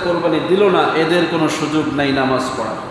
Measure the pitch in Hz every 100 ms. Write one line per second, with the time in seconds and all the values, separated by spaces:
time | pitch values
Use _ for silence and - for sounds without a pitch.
0 | 175 165 165 156 147 190 202 170 143 151
1 | 160 175 165 165 151 - 147 156 139 139
2 | 139 131 127 127 127 113 110 98 -